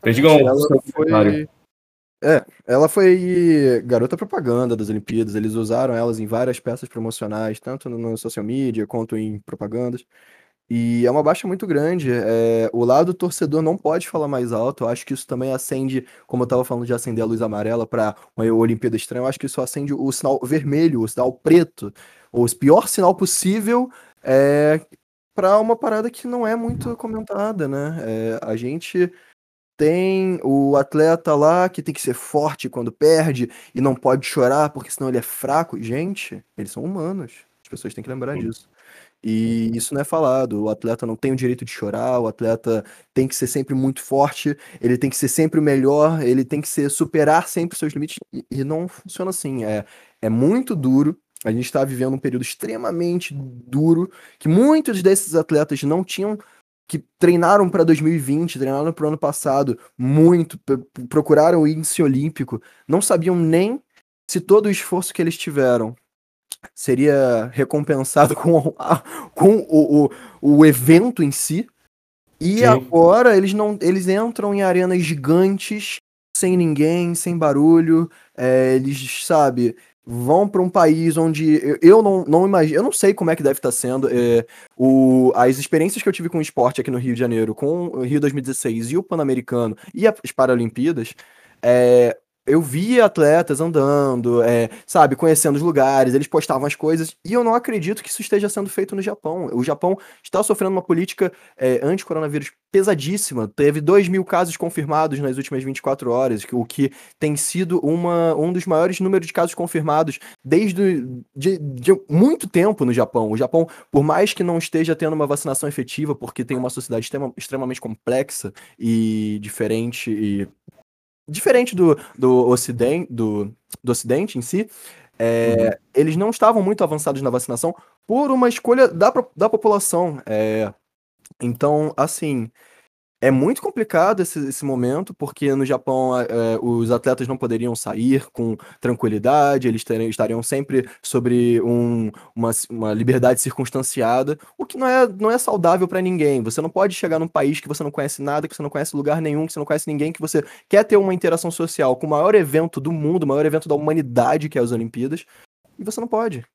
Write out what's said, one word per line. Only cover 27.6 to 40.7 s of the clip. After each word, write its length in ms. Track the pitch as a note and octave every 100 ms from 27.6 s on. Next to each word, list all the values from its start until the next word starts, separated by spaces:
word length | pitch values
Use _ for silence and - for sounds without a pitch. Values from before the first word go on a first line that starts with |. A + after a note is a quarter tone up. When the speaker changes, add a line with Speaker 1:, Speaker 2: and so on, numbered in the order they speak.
| C#3+
Speaker 2:
né? 300 | C#3 D3 E3
É, 380 | A#2 A2 A2+ A2+
a 140 | - A2
gente 540 | A#2+ D#3 - F3+ F3 - _ _ _ _ _ _
tem 640 | D3+ E3+ F#3 F#3+ F#3+ F3
o 340 | C3 C#3 C#3 C#3
atleta 580 | C#3 D3+ D#3+ E3 E3
lá 340 | D3 D3+ F3 F3+
que 140 | F3+
tem 120 | D3
que 60 | D3
ser 120 | -
forte 560 | A#2+ - D3+ D3+ C#3+ C3
quando 240 | - A#2
perde 580 | - D3+ D#3+ D#3+ B2+ A#2+ - -
e 60 | A#2+
não 140 | C3+
pode 320 | C3 C3+ C3 -
chorar 420 | - B2 C#3 D3+
porque 220 | C#3+ A#2
senão 180 | - C3+
ele 80 | B2
é 60 |
fraco. 580 | - - C3 D3 E3 -
Gente, 640 | A2+ B2+ F3 G3 - G2+ _ -
eles 120 | -
são 140 | -
humanos. 480 | D#3 G3 D#3+ G3 C3 - _ _
As 60 | _
pessoas 240 | - -
têm 100 | -
que 60 | A#2+
lembrar 240 | B2+ B2+
Speaker 1:
Sim. 60 | C#3+
Speaker 2:
disso. 280 | A2+ A2+ _ _ _ - _ _
E 460 | A2+ A2 A2+ A2+ A2+
isso 200 | A#2 -
não 80 | C#3
é 20 |
falado. 600 | C#3+ E3 D3 C3 C3 G#2+
O 40 |
atleta 380 | G#2+